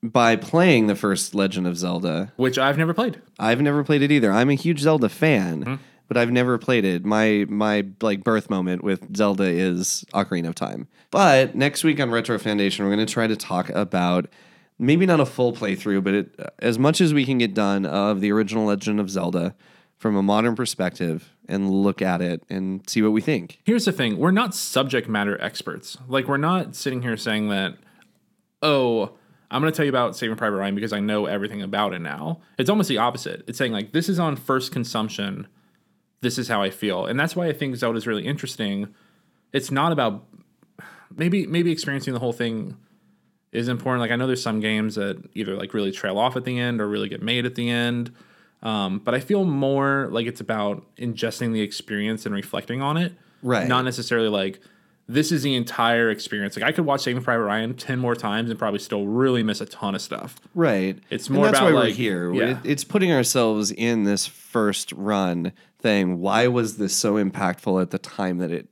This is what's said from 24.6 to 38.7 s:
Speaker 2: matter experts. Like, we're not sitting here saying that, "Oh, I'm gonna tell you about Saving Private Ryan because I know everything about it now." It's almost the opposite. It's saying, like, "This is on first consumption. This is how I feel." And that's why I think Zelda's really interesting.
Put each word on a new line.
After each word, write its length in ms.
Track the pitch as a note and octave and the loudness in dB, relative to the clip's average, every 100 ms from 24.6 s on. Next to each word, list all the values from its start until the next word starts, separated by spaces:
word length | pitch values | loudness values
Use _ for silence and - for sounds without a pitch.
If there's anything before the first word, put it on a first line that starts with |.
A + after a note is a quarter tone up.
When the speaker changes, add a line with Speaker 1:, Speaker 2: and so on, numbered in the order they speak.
| - - C3+ B2+ - | -4 0 0 0 -2
Speaker 2:
matter 340 | G#2+ G2+ G2+ | -2 0 -2
experts. 560 | G#2 - - - - - B2+ | -4 -6 -10 -10 -12 -18 -4
Like, 180 | C3 B2+ | -2 0
we're 80 | C#3 | 0
not 400 | D3+ F#3 E3 - | 0 0 -2 -6
sitting 260 | - B2+ | -6 -4
here 120 | A#2+ A2 | -4 -4
saying 320 | - G#2+ G#2+ | -2 -2 0
that, 280 | G2+ F#2+ - _ _ _ _ _ _ _ _ | 0 -2 -6 _ _ _ _ _ _ _ _
"Oh, 500 | D3+ C#3+ B2+ A2+ G#2 - _ _ _ | 2 4 4 2 -2 -6 _ _ _
I'm 120 | B2 | 0
gonna 100 | D3+ | 0
tell 140 | D#3 D3 | 2 2
you 40 | |
about 260 | C3 A#2+ F2+ | 4 2 0
Saving 180 | A#2 A2 | -6 -2
Private 220 | A2+ G2+ | -2 0
Ryan 180 | G2 G2 | 0 -2
because 160 | G#2+ | -2
I 80 | G#2 | -2
know 260 | G#2 G#2 F#2+ | 0 0 0
everything 360 | G2 G#2 G#2+ | -2 -4 -6
about 320 | G2 G#2 G#2 | -6 -2 -2
it 60 | F2+ | -2
now." 420 | E2 D2 D#2 E3 _ - | -8 -6 -6 -8 _ -2
It's 120 | C3 | 2
almost 200 | G#3+ F3+ | 2 2
the 80 | B2 | 2
opposite. 480 | A#2+ A#2 - F2 - | 0 -2 -8 -10 -12
It's 100 | A#2 | -4
saying, 140 | C3 | -2
like, 220 | A2 G#2 | -2 -2
"This 160 | D#3 E3+ | -2 0
is 100 | F3+ | 0
on 160 | E3+ C#3 | 0 -2
first 380 | - C3 B2+ | -2 -2 0
consumption. 720 | - A#2+ A#2 A2 - G2+ G2 G#2 _ _ _ _ _ _ _ | -6 -4 -2 -4 -4 -6 -6 -12 _ _ _ _ _ _ _
This 180 | B2 A#2+ | -4 -4
is 120 | A#2+ | -2
how 120 | A2 | 0
I 80 | G2 | -2
feel." 360 | - G#2+ F#2 - | -2 -4 -2 -2
And 120 | B2 | 0
that's 160 | D#3+ | 0
why 140 | F3+ F3 | 0 -2
I 60 | |
think 240 | C#3+ C#3+ A#2+ | -2 -4 -2
Zelda's 300 | A#2+ A#2 A2 | -2 -2 -2
really 200 | G#2+ A#2 | -4 -2
interesting. 640 | D3 C3 - G#2+ | -6 -6 -6 -4